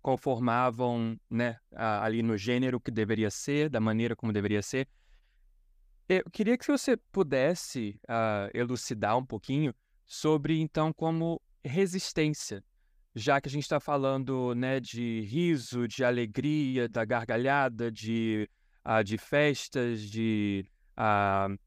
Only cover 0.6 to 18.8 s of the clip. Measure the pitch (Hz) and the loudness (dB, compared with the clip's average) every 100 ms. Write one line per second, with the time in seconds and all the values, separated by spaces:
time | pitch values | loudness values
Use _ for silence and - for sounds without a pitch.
0.6 | 127 117 123 120 113 113 - 117 120 113 | 2 0 0 0 -2 -4 -6 -2 0 -2
1.6 | _ - 113 104 110 113 117 107 107 123 | _ -4 -2 0 0 0 0 0 0 0
2.6 | 127 127 - 110 107 110 107 - - 143 | 2 -2 -4 -2 0 2 0 -2 -2 0
3.6 | 151 123 110 110 117 113 113 104 101 104 | 0 2 2 2 0 -2 -2 0 2 0
4.6 | - 131 135 _ _ - _ _ _ _ | 0 -4 -4 _ _ -20 _ _ _ _
5.6 | _ _ _ _ - 185 - - 214 247 | _ _ _ _ 0 0 0 -2 2 2
6.6 | - 285 - 240 _ 196 160 135 139 175 | 2 0 2 0 _ -2 0 2 2 0
7.6 | - 135 107 101 - 117 110 104 101 - | -4 -6 -6 -8 -4 0 0 0 -2 -2
8.6 | 120 123 - 110 101 117 131 110 - 135 | -2 -2 -4 -2 0 0 0 -8 -2 0
9.6 | 151 - _ _ _ - 151 156 147 160 | 0 -2 _ _ _ -4 2 2 2 0
10.6 | 160 - 156 - 160 165 165 165 _ _ | 0 0 -2 0 -2 0 -2 -4 _ _
11.6 | - 151 196 185 - - 156 135 - 101 | -6 0 0 0 -4 0 0 0 -6 -10
12.6 | - _ _ _ _ 117 113 139 139 143 | -14 _ _ _ _ -6 2 2 2 -6
13.6 | 139 151 - 147 135 135 131 131 123 120 | -2 -2 0 0 2 0 -2 -2 0 0
14.6 | 127 135 120 117 120 113 101 139 175 151 | 0 -2 -4 -6 -4 -4 -2 0 2 2
15.6 | 113 123 120 - 123 123 113 104 147 151 | 0 -2 -2 2 2 2 0 -2 0 0
16.6 | 139 131 120 117 110 120 110 117 131 143 | 0 0 -2 -2 0 -2 0 0 2 2
17.6 | 135 113 117 107 113 113 113 107 104 _ | 2 0 -6 -4 -2 0 0 0 -2 _
18.6 | _ _ | _ _